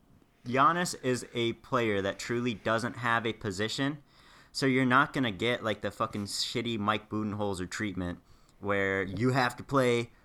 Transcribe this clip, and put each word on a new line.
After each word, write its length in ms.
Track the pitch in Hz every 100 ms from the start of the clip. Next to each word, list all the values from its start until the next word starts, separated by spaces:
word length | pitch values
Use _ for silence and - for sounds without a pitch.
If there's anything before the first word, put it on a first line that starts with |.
| _ - _ _ 120
Giannis 480 | 131 151 175 180 -
is 240 | 131 120 -
a 180 | 123 117
player 480 | 113 - 127 113 98
that 160 | 95 -
truly 360 | - 120 123
doesn't 420 | 98 113 113 117 117
have 280 | 117 117 110
a 60 |
position. 640 | 107 110 92 110 - 139 151 - - - - -
So 160 | - 135
you're 180 | 127 127
not 260 | 131 147
gonna 180 | 147 123
get, 320 | 87 113 123
like, 180 | 110 104
the 80 | 104
fucking 360 | - 110 104 101
shitty 520 | - - 123 117 110
Mike 300 | 104 107 -
Budenholzer 600 | 107 107 104 104 90 90
treatment 500 | - 107 92 87 87 _ - - -
where 420 | 101 98 98 98
you 280 | 95 95 123
have 260 | 135 123 -
to 60 |
play 480 | - 135 123 120 120 -